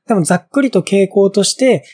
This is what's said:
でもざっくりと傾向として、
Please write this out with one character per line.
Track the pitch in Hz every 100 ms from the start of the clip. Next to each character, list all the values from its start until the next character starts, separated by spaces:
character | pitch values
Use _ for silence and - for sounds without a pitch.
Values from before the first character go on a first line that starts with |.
| -
で |
も | 208
ざ | 156 180
っ | -
く | 277
り | 269
と | 185
傾 | - 196 190
向 | 202 196
と | 202
し | 185 -
て、 | 262 170 -